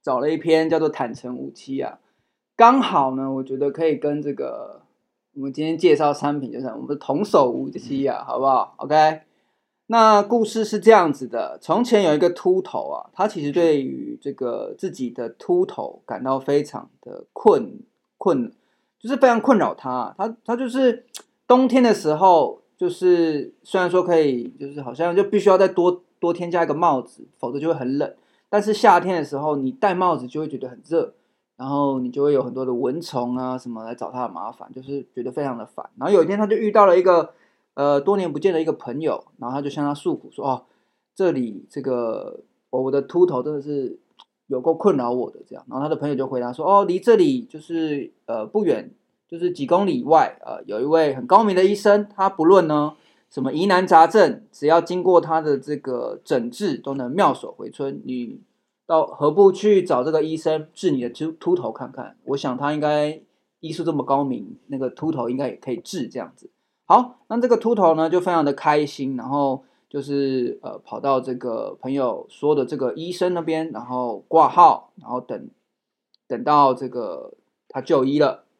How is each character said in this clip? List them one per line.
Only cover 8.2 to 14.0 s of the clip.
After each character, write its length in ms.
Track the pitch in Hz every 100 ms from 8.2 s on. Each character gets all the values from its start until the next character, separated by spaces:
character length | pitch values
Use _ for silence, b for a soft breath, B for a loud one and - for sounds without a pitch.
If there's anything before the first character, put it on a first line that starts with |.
| -
好 120 | 127
不 60 | 135
好？ 260 | 127 - -
OK。 440 | 139 156 156 156 _ _ _ _ _ _ -
那 380 | 226 220 208
故 200 | 202 233
事 220 | 220 226 220
是 140 | 214
这 100 | 208
样 240 | 214 165
子 140 | 139 123
的： 320 | 117 76 67
从 220 | - 180
前 180 | 247 220
有 120 | 180 151
一 20 |
个 100 | 175
秃 300 | - 180 185
头 300 | 180 - 71
啊， 220 | 71 -
他 140 | - 208
其 180 | 202 147
实 60 |
对 280 | 170 165 147
于 360 | 135 131